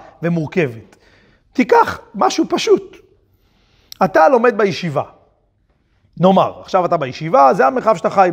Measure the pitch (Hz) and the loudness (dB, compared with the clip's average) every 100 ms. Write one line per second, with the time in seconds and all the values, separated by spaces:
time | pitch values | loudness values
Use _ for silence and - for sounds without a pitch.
0 | - _ 165 170 143 185 139 113 - _ | -6 _ -4 -4 -2 -2 -4 -6 -20 _
1 | _ _ _ _ _ - - 453 - - | _ _ _ _ _ -4 2 2 0 -6
2 | - 196 320 - - 349 440 370 - - | -12 -4 -2 -2 -4 -4 0 0 -2 -20
3 | _ _ _ _ _ _ _ _ _ - | _ _ _ _ _ _ _ _ _ -4
4 | 190 320 311 240 247 208 202 - 170 135 | 0 2 4 4 2 0 -2 -2 -6 -6
5 | 107 _ _ _ _ _ _ _ _ _ | -8 _ _ _ _ _ _ _ _ _
6 | _ - 185 190 117 - - 185 175 165 | _ 0 2 4 0 -4 -4 -2 0 -2
7 | 131 - 160 254 269 202 262 254 208 196 | -4 -8 -2 2 4 4 0 0 -2 -2
8 | 202 196 185 | 0 0 0